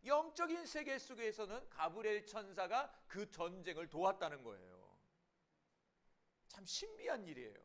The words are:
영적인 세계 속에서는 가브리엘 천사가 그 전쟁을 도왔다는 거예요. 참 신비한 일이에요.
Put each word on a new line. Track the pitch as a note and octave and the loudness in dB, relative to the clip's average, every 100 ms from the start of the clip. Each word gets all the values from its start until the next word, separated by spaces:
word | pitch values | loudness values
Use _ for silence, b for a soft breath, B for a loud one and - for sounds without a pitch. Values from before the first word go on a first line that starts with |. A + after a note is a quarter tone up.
| A3+ | 8
영적인 | D4 D#4+ D#4 E4+ E4+ D#4+ | 6 6 0 2 2 0
세계 | D4+ D4 C4 | -2 0 -2
속에서는 | - G#3+ A3+ G#3+ G3+ A3+ - | -2 -4 -2 -2 -4 -4 -8
가브리엘 | - D#3+ F3+ G#3+ G#3 G#3 | 0 0 2 2 2 0
천사가 | G#3+ G3 F#3 F3+ A#3 C#4+ B - | -8 -6 -2 4 4 2 B -8
그 | F#3+ G#3 | -4 -4
전쟁을 | - E3+ F#3 E3+ D#3+ E3 | -2 -2 -2 -4 -4 -4
도왔다는 | D3+ F#3+ F#3+ E3 C#3+ | 4 4 6 -2 -2
거예요. | A#2 G2 F#2 F#2 F#2+ F#2 _ _ _ _ _ _ _ _ _ _ _ _ _ _ - | -8 -10 -14 -16 -18 -20 _ _ _ _ _ _ _ _ _ _ _ _ _ _ -20
참 | - | -14
신비한 | F#3 - G#4+ G#4+ B4+ C4+ F#3 | -4 -2 -2 -4 0 0 0
일이에요. | C3 A#2 F2 | -6 -8 -10